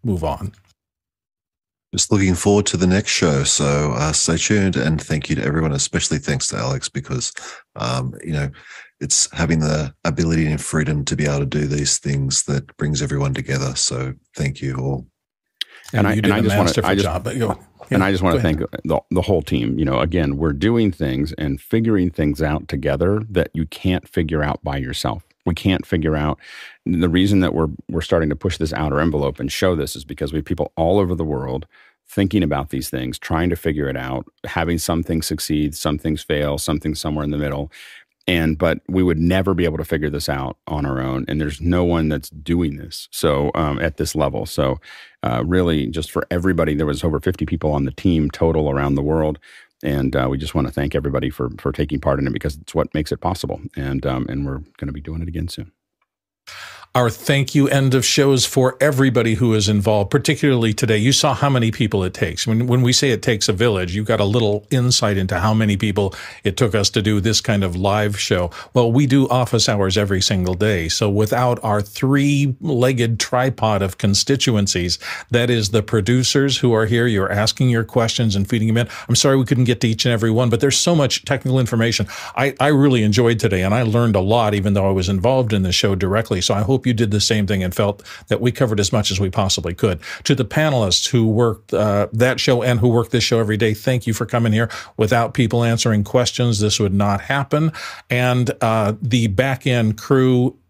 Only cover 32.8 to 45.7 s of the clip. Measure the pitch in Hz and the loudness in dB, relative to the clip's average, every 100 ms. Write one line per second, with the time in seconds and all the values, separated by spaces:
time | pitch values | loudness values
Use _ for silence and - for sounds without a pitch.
32.8 | - 65 64 62 - 82 85 85 82 76 | -6 -8 -8 -10 -4 -2 0 -2 -2 -4
33.8 | 69 65 64 65 - _ - - 82 82 | -4 -6 -6 -8 -10 _ -8 -4 -2 -2
34.8 | - 82 78 82 - 78 - 76 73 76 | -2 -4 -2 -4 -4 -6 -4 -2 -2 -4
35.8 | 80 73 78 76 - 76 73 71 - 78 | -4 -4 -4 -6 -2 -2 -2 -4 -4 -4
36.8 | 78 76 78 76 73 73 73 69 73 - | -4 -6 -6 -4 -4 -4 -4 -6 -8 -12
37.8 | - - _ _ - 87 80 78 85 78 | -20 -20 _ _ -2 0 2 2 0 0
38.8 | - 92 92 80 85 92 92 87 85 78 | -2 -2 0 2 2 2 0 0 0 -2
39.8 | 78 80 76 73 - 69 67 - - 76 | -4 -4 -4 -6 -6 -6 -6 -10 -8 -6
40.8 | 71 65 65 65 65 76 73 71 82 87 | -4 -4 -4 -6 -4 -4 -4 -4 -2 0
41.8 | 87 85 78 73 - 78 73 85 82 71 | 2 2 0 -2 -8 -16 -4 -2 -2 -4
42.8 | 71 - - - 82 71 73 - 76 71 | -12 -14 -14 -2 0 0 0 0 -2 0
43.8 | 82 - 78 78 71 58 50 - 67 67 | -4 -2 -4 0 -2 -2 -6 -2 -2 -2
44.8 | - - - _ - 60 69 90 87 | -8 -20 -20 _ -4 -2 0 2 2